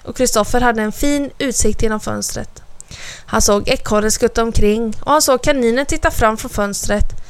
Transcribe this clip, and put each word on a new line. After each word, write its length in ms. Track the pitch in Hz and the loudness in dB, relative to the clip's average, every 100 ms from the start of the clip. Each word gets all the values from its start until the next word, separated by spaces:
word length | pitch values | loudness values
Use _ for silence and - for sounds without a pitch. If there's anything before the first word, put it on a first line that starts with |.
och 120 | - - | -8 -2
Kristoffer 440 | 247 226 202 247 | 0 2 2 2
hade 220 | 247 220 | 2 0
en 100 | 214 | -2
fin 380 | - - 285 277 - | -2 0 0 -2 -4
utsikt 440 | 277 - 214 - | -4 0 0 2
genom 180 | 220 214 | 0 -2
fönstret. 640 | - - 101 - - - - - - - - - - | -6 -6 -6 -8 -10 -14 -18 -18 -18 -16 -16 -16 -4
Han 160 | - | 2
såg 260 | - 208 - | 4 2 0
ekorren 420 | 254 - 208 214 | -2 0 0 0
skutta 320 | - 233 - | 0 0 0
omkring 540 | 233 - 208 220 226 - | 2 4 4 4 -2 -2
och 120 | - | 2
han 100 | 302 | 2
såg 200 | 285 254 | 4 2
kaninen 440 | 294 285 233 240 285 | 2 2 2 0 0
titta 240 | 320 330 | 0 0
fram 260 | - 226 220 | 2 0 0
från 140 | 254 | -4
fönstret. 540 | - 202 196 - 208 - - | -4 -4 -2 0 2 2 0